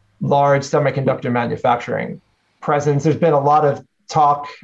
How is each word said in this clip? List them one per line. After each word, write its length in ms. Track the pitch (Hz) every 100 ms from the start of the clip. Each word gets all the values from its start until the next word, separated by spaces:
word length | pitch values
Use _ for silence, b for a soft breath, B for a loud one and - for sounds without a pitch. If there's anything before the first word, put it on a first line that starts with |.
| _ _
large 420 | 135 143 143 139
semiconductor 680 | 139 151 139 135 131 127 127
manufacturing 920 | 120 113 110 123 120 - 107 117 - _ _ _ _
presence. 440 | - 147 147 143
There's 120 | 160 143
been 160 | 165
a 80 | 147
lot 240 | 143 151
of 220 | 147 123 - _ -
talk, 400 | 156 147 143 - -